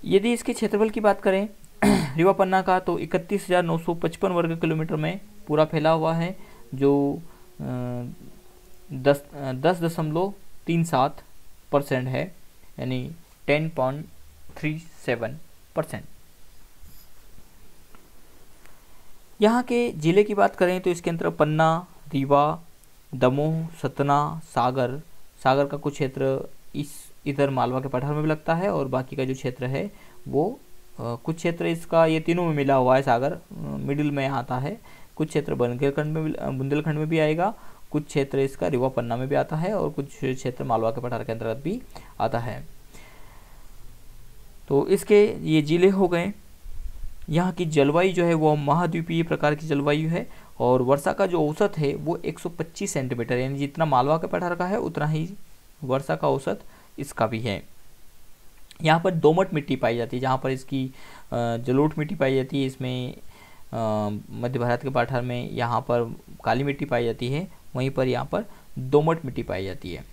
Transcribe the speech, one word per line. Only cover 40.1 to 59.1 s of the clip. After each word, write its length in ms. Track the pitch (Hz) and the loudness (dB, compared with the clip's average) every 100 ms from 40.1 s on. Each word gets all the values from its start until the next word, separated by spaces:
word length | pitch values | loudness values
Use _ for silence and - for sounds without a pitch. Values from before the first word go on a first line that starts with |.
| - | -4
क्षेत्र 400 | 135 131 131 127 | -4 -2 -4 -6
मालवा 280 | 135 113 113 | 0 2 2
के 100 | 113 | 0
पठार 220 | 127 120 | -4 -6
के 80 | 117 | -4
अंतर्गत 320 | 113 117 127 | -4 -4 -4
भी 180 | 151 233 - - - - | -4 -6 -8 -18 -18 -4
आता 200 | 113 120 | -2 -2
है। 280 | 117 117 139 - - - - - - - - - - - - - - - - - - - - | -4 -8 -12 -16 -18 -20 -20 -18 -18 -18 -20 -20 -18 -16 -16 -16 -18 -18 -18 -18 -18 -20 0
तो 200 | 139 - | 2 4
इसके 460 | 190 - 208 214 | 2 6 6 6
ये 280 | 160 156 156 | 2 2 4
ज़िले 260 | 147 170 185 | 4 6 6
हो 200 | 196 185 | 6 2
गए। 260 | 170 180 - - - - - - - - - - | 2 -2 -6 -14 -16 -10 -6 -6 -6 -8 -8 0
यहाँ 220 | 156 180 | 2 2
की 140 | 170 175 | 0 0
जलवायु 480 | 151 139 156 190 | 4 6 6 4
जो 120 | 170 170 | 4 2
है 80 | |
वो 220 | 165 156 151 | 4 4 4
महाद्वीपीय 680 | 143 151 175 165 165 165 | 4 2 2 -2 -2 0
प्रकार 320 | 165 156 147 147 | 0 2 2 0
की 120 | 156 | 0
जलवायु 420 | 143 143 147 160 | 0 2 2 2
है 200 | 170 247 - - - | 0 -4 -12 -18 -2
और 220 | 120 127 | 4 4
वर्षा 320 | 123 143 185 | 6 4 2
का 120 | - 196 | 2 2
जो 240 | 170 151 | 2 0
औसत 240 | 156 202 185 | 2 0 2
है 180 | 147 143 | 0 0
वो 220 | 147 175 | -2 -2
एक 220 | - 165 | -4 -6
सौ 100 | 175 | -8
पच्चीस 440 | 165 165 - 202 | -6 -8 -6 -4
सेंटीमीटर, 440 | 156 127 123 117 123 | -2 -2 -4 -2 0
यानी 200 | 131 139 | 0 -2
जितना 280 | 143 151 160 | -4 -2 2
मालवा 320 | 131 131 160 | 4 4 2
के 100 | 180 | 0
पठार 280 | 180 175 175 | -2 -2 -2
का 100 | 180 | -2
है 140 | 214 | 0
उतना 260 | - 165 151 | -2 -2 0
ही 280 | 156 170 202 - - - - | 0 -2 -8 -14 -18 -20 -12
वर्षा 320 | 135 131 147 160 | -2 -2 0 -2
का 140 | 147 | 0
औसत 340 | 139 - 202 - - - - | 0 -2 -6 -8 -20 -18 -12
इसका 280 | 139 - 110 | -10 -2 -2
भी 120 | 113 | 0
है। 340 | 120 98 - - - - - - - - - - - - | -4 -4 -8 -18 -18 -18 -18 -18 -18 -18 -20 -18 -20 -2
यहाँ 180 | 160 165 | 2 4
पर 120 | 180 | 4